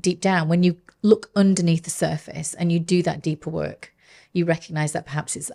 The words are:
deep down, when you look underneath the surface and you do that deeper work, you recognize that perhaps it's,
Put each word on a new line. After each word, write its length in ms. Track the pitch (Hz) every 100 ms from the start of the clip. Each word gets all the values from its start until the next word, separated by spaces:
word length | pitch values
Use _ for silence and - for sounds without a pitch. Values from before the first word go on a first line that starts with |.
deep 200 | 180 175
down, 280 | 190 180 160
when 160 | 175
you 120 | 180 170 _ _
look 280 | 208 214 - 202
underneath 480 | 196 185 170 165
the 60 | -
surface 640 | - 156 156 - - 160
and 180 | - 175
you 80 | 170
do 240 | 165 180
that 180 | 170 151
deeper 260 | 156 151 160
work, 440 | 85 73 - - _ _ - _
you 120 | 180
recognize 480 | 170 160 - 156 151
that 140 | 165 165
perhaps 300 | 147 - -
it's, 160 | -